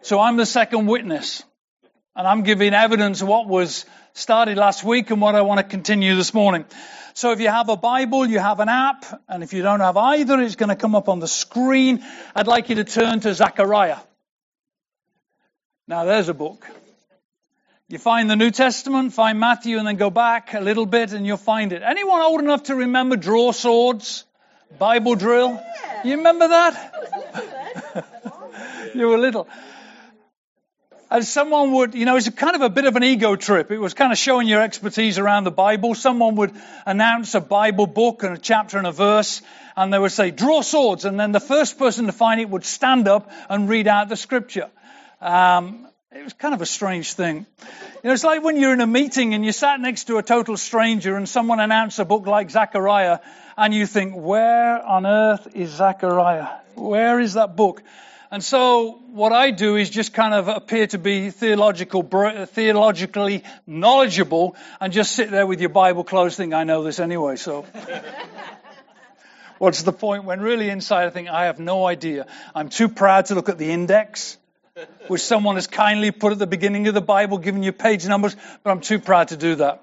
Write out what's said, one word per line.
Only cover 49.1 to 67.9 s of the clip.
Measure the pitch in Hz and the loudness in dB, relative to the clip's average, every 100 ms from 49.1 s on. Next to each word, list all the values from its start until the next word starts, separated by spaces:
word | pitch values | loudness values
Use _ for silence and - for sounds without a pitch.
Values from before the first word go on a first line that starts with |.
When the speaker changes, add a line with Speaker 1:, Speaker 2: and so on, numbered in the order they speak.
| 269 233 | 0 0
Speaker 1:
and | 214 | 0
you | 220 | -2
sat | 214 285 277 | 0 0 0
next | 254 226 | -4 -6
to | - 226 | -4 -4
a | |
total | 208 240 233 214 | 2 0 0 -6
stranger | - 233 226 220 190 196 | -4 0 0 0 -2 -4
and | 190 | -4
someone | 254 233 226 | -2 0 0
announced | 214 220 220 - | 2 2 0 -4
a | |
book | 175 214 196 | -2 -2 2
like | 208 185 | 0 2
Zechariah, | 214 208 202 196 208 185 170 - - - - | 0 0 0 2 2 2 0 -4 -20 -20 -2
and | 214 | 0
you | 214 202 | 2 0
think, | 214 190 185 | -2 -4 -8
"Where | 160 208 226 233 240 233 | -2 0 2 2 2 -2
on | - 190 196 | 0 0 2
earth | 214 220 202 - | 2 2 0 -4
is | - 170 | -10 -8
Zechariah? | 151 190 190 185 180 175 165 147 - _ | 0 0 2 0 2 2 0 -6 -14 _
Where | - 214 208 226 240 | -12 -4 0 2 2
is | 233 | 0
that | 196 208 | 0 -2
book?" | 170 208 175 - - - - - | 2 0 0 -18 -20 -20 -20 -14
And | 202 | -12
so | 180 262 254 240 226 233 - | -2 2 4 2 0 -8 -18
what | 214 214 | -2 2
I | 233 269 | 4 2
do | 190 208 208 | 2 0 2
is | 202 | 0
just | 208 214 | -4 -4
kind | - 220 | 0 2
of | 208 180 | 2 0
appear | 214 - 226 214 | -6 -4 -2 -2
to | 202 | -2
be | 185 196 190 | -2 -2 -4
theological, | - 226 208 208 175 180 190 | -4 0 2 2 0 -4 -4
br-, | 151 190 208 214 185 | 0 0 0 -2 -8
theologically | - 220 208 214 170 190 208 202 202 - - | -2 0 4 4 2 -6 -4 -2 -4 -8 -20
knowledgeable | - 156 208 269 262 175 160 165 180 - - - | -14 0 4 4 4 2 0 0 -2 -4 -20 -10
and | 190 | -4
just | 180 208 | -2 -2
sit | - 214 | -2 -2
there | 196 190 | 0 0
with | 185 | 0
your | 175 | 0
Bible | 196 185 175 | 4 4 2
closed, | 175 190 180 185 | -2 0 0 -2
think, | 175 | -4
"I | 160 | -2
know | 160 160 | 0 -2
this | 156 151 | -2 -6
anyway, | 170 170 147 131 | -4 -4 -4 -6
so." | - 147 143 220 - | -8 -10 -12 -18 -14